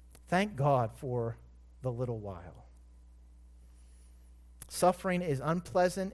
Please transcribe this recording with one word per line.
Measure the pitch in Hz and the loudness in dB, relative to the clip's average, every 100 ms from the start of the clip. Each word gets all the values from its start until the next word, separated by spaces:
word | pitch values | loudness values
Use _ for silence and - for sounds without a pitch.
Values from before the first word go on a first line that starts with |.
| - - - | -20 -20 0
Thank | 175 208 139 | 0 2 2
God | 143 131 113 | 4 4 2
for | - 135 123 117 117 - - - - | -4 -4 -2 -2 -6 -14 -20 -20 -8
the | 131 | -6
little | 120 123 110 | -4 -4 -6
while. | 101 87 87 78 - - - - - - - - - - - - - - - - - - - - - | -8 -10 -14 -18 -20 -20 -20 -20 -20 -20 -20 -20 -20 -20 -20 -20 -20 -20 -20 -20 -20 -20 -20 -18 -10
Suffering | - 180 185 190 180 | 2 4 4 0 0
is | 180 131 | 0 0
unpleasant, | 143 175 175 190 180 190 190 | 0 -2 0 2 2 2 -6